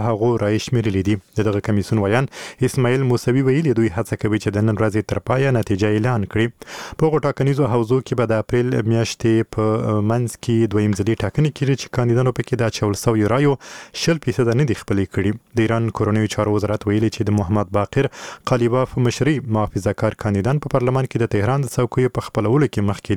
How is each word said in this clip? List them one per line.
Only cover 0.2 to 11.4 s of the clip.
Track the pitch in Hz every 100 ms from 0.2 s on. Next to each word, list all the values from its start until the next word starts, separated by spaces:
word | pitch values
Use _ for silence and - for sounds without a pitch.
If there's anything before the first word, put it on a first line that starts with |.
| 117 117
رایې | 104 107 -
شمیرلې | 120 110 95 95
دي. | 107 - -
د | 107
دغه | 101 -
کمیسیون | 104 92 110
ویاند | 98 117 139 - - - 127
اسماعیل | - 120 135 131
موسوي | 120 - 127
ویلي | 131 135 165 113
دوی | 113 -
هڅه | 113 107
کوي | 110 107
چې | 107 101
د | 107
نن | 107
ورځې | 110 104 -
تر | 92
پایه | - 127 139 123
نتیجه | - 98 107 107
اعلان | 113 120 98
کړي. | 110 113 - - - - -
په | 156
هغو | 151 143
ټاکنیزو | 131 139 139 135 120
حوزو | 110 131
کې | - 123
به | 113
د | 110
اپریل | - 120 123 127 107
میاشتې | 113 110 - 117 113 113 -
په | 110 110 117 107 104
منځ | 120 120 -
کې | - 113 113 101
دویم | 107 98
ځلي | 101 110
ټاکنې | 101 -